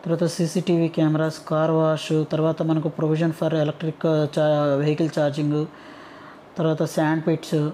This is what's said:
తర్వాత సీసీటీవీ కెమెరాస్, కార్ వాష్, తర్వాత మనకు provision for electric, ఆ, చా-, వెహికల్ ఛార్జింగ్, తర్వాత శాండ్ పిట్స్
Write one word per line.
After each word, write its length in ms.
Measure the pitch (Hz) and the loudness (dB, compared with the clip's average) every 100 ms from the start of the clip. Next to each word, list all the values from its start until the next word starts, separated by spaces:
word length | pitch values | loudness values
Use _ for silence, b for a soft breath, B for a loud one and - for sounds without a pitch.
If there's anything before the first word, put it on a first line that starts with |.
| - | -2
తర్వాత 200 | 165 170 - | 0 0 0
సీసీటీవీ 520 | 165 180 175 170 165 165 | -2 0 0 2 2 2
కెమెరాస్, 420 | 156 156 156 151 - | 2 2 0 -4 -4
కార్ 200 | 156 160 160 | 0 2 2
వాష్, 300 | 156 156 - 156 151 | 2 0 0 0 0
తర్వాత 280 | 156 156 156 160 | 0 0 0 0
మనకు 220 | 156 156 147 | 0 0 -2
provision 340 | 160 156 165 156 | 0 2 0 0
for 100 | 165 160 | -2 0
electric, 360 | 151 151 160 156 165 | 0 -2 -6 -2 0
ఆ, 20 | 156 151 156 | 2 0 2
చా-, 420 | 151 151 147 139 | 2 2 2 2
వెహికల్ 280 | 151 151 165 156 | 2 2 0 0
ఛార్జింగ్, 420 | 147 143 147 147 151 B B B B B B B - - | 0 0 0 0 -2 B B B B B B B -16 -4
తర్వాత 260 | 160 156 160 - | -2 0 -2 0
శాండ్ 280 | 156 160 160 | 0 0 0
పిట్స్ 320 | 160 - 156 151 | -2 0 -2 -2